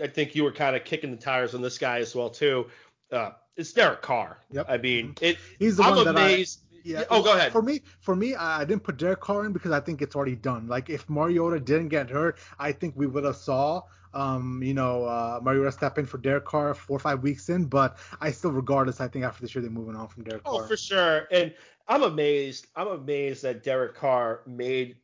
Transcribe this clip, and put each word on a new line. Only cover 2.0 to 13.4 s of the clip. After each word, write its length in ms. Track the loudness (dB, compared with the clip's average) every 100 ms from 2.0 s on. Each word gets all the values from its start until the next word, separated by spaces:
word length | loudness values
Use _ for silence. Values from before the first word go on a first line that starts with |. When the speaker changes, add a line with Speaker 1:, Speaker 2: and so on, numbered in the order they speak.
| -2 -4
Speaker 1:
well 140 | -6
too. 380 | 0 2 2 -2 -12 _ _ _
Uh, 200 | -4 -4 -8 _ -12
it's 160 | -2
Derek 300 | 4 4 2
Carr. 380 | -2 -2 -2 -10 _
Speaker 2:
Yep. 140 | -8 -2
Speaker 1:
I 100 | 0
mean, 360 | 0 0 -2
Speaker 2:
Mm-hmm. 120 | -2 0
Speaker 1:
it, 120 | 0 -6 -2
Speaker 2:
He's 180 | 2 6
the 60 |
Speaker 1:
I'm 120 | 6 8
Speaker 2:
one 100 | 6
that 120 | 6
I 40 | 6
Speaker 1:
amazed. 320 | 4 0 -8 _ -16
Speaker 2:
Yeah, 200 | -8 -6 2
Speaker 1:
Oh, 140 | 4
go 100 | 6
ahead. 180 | 6 4
Speaker 2:
For 120 | 2
me, 180 | 0 -2 -6 _
for 160 | -2 0
me, 200 | 0 -2
I, 260 | -2 -2
I 40 | 0
didn't 180 | -2
put 140 | -4 -4
Derek 220 | -2 -2
Carr 260 | -2 -2 -2
in 80 |
because 180 | -4 0
I 80 | 0
think 220 | 0 -4
it's 120 | -4 -2
already 200 | -2 -2
done. 320 | -4 -4 -4
Like, 220 | -6 -4
if 200 | -8 -4
Mariota 500 | 0 2 2 2 0
didn't 300 | 2 2 2
get 200 | 0 0
hurt, 260 | 0 -2 -2 -12 -8
I 120 | -6
think 220 | -4 -6 -2
we 120 | -2
would 160 | 0
have 140 | -2
saw, 460 | -4